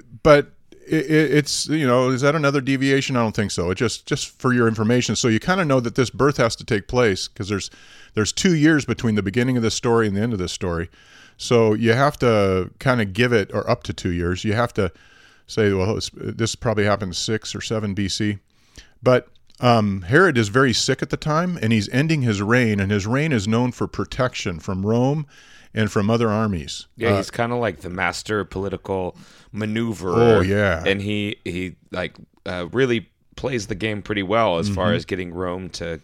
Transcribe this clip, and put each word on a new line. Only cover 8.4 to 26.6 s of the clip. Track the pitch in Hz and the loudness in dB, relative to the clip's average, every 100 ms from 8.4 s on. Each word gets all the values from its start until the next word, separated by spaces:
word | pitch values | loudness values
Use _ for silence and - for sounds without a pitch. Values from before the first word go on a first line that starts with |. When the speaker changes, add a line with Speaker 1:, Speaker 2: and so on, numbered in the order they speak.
| 190 160 | 2 4
Speaker 1:
years | 151 151 120 | 4 4 0
between | 113 117 | -2 0
the | 107 | 0
beginning | 98 110 123 123 | 0 0 0 0
of | |
this | 113 - | -2 -2
story | 123 117 107 | 0 2 2
and | 98 | 0
the | |
end | 117 | -2
of | 107 | -2
this | 87 | -6
story. | - 92 85 85 _ - - - - | -6 -4 -4 -6 _ -20 -20 -20 -12
So | - 120 110 107 | 0 4 4 4
you | 113 | 2
have | 117 143 - | 4 2 2
to | 123 110 98 92 90 - | 2 4 4 2 -2 -4
kinda | 135 123 104 | 0 0 0
give | 95 123 | 0 2
it, | 117 98 | 2 0
or | 104 - | -4 -2
up | 120 | -2
to | - | -4
two | - 95 | -6 -4
years, | 87 85 90 | -2 -2 -2
you | 110 | -2
have | 104 - - | 0 -2 -2
to | 92 - - - - _ - | -4 -4 -20 -20 -20 _ -8
say, | - 104 | 0 2
"Well, | 95 95 101 | 2 0 -2
it's, | - - | -6 -10
this | 110 - 90 - | -10 -4 -4 -4
probably | 117 104 104 | -2 0 0
happened | 98 95 85 | 0 -2 -6
six | - 110 - | -4 -4 -6
or | 101 | -10
seven | - 110 104 | -6 -4 -4
B | 95 95 | -4 -4
C." | - 107 101 _ _ _ - - - | -2 -4 -4 _ _ _ -20 -20 -4
But, | 123 123 - _ _ - | 2 2 0 _ _ -2
um, | 120 117 104 98 | 2 2 2 -2
Herod | 87 147 190 123 | 2 4 4 2
is | 104 | 0
very | 127 135 | 2 2
sick | 107 - 131 | 0 -2 -4
at | 156 | -4
the | 156 | -6
time, | 156 156 180 175 | -2 -2 -2 -2
and | 110 | 0
he's | 110 101 | 0 0
ending | 127 156 156 | -2 0 0
his | 123 101 | 0 0
reign, | 104 123 117 101 | 2 4 4 2
and | 95 | 0
his | 104 101 | 0 0
reign | 131 160 | -2 0
is | 123 98 | 0 0
known | 113 123 | 0 0
for | - 101 | -2 -6
protection | - 98 - 127 - 104 82 | -6 -8 -2 -4 -4 -8 -8
from | - 92 | -6 -4
Rome | 101 117 131 156 143 - - - - | 0 2 2 -2 -6 -16 -20 -20 -10
and | 110 107 | -4 -2
from | 110 101 | 0 0
other | 117 117 | 2 2
armies. | 104 110 87 | 0 -2 -4